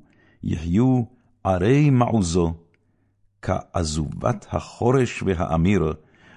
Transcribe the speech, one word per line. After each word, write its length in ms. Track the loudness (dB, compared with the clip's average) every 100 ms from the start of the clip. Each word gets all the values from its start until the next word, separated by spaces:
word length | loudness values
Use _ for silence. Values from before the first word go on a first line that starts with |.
| -12 _ _ _
יהיו 600 | -6 -4 0 2 2 2 -2 _ _ _
ערי 460 | -2 0 2 4 4
מעוזו, 640 | 4 2 0 0 0 0 -2 _ _ _ _ _ _ _ _
כעזובת 1040 | -6 -6 -4 -4 -4 -4 -6 -4 -4 -4 -6
החורש 720 | -8 -8 -4 0 2 0 -4
והאמיר, 720 | -4 -2 -2 0 2 2 0 -4 _ _ -20